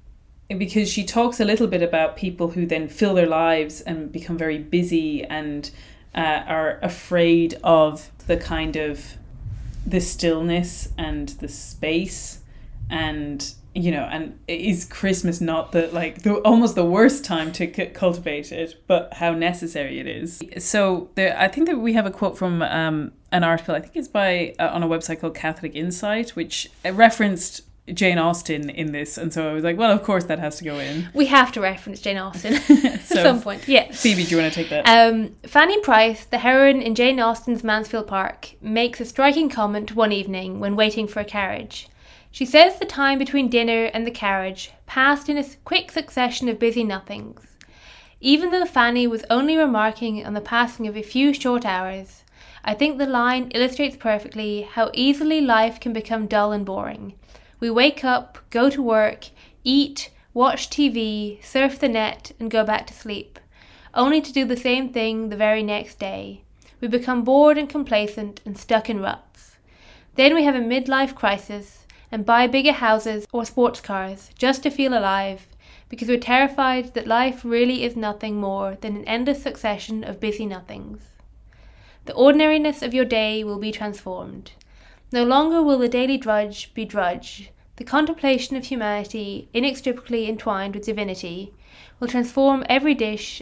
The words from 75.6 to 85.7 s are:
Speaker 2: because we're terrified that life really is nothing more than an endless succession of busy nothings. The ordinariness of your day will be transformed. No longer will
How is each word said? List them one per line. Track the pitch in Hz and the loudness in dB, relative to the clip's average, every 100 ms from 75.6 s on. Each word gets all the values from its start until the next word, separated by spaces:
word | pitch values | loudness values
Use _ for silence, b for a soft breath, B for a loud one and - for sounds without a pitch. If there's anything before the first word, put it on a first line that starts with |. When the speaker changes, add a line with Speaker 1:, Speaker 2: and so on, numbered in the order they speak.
| b b b | b b b
Speaker 2:
because | 226 226 | -10 0
we're | 240 | 0
terrified | 247 254 277 277 262 254 247 | 4 4 4 2 0 0 -4
that | 233 220 | -8 0
life | 233 262 254 240 | 2 2 -2 -2
really | 233 247 254 | 2 2 2
is | 240 240 | -4 -4
nothing | 214 208 214 208 | -6 -6 -6 -4
more | 196 196 196 196 | -4 -4 -6 -6
than | 220 208 | -8 -8
an | 214 | -4
endless | 226 254 277 | -2 0 -2
succession | 269 226 220 202 - 220 | -4 -6 -6 -6 -6 -8
of | - 190 | -8 -6
busy | 214 208 214 | -6 -4 -8
nothings. | 185 - 208 - 208 - - - - - b b b b b | -10 -14 -16 -16 -18 -20 -20 -20 -20 -20 b b b b b
The | - | -10
ordinariness | - 269 294 311 311 302 294 | 6 8 8 6 4 0 -2
of | 247 | -4
your | 254 240 | -2 0
day | 220 214 220 214 | 0 0 -2 -6
will | 202 | -6
be | 214 | -6
transformed. | 214 208 208 190 185 190 196 - - b b b b b | -6 -8 -10 -12 -12 -12 -16 -18 -20 b b b b b
No | 247 | 0
longer | 240 269 320 330 | 4 4 4 4
will | 302 | 4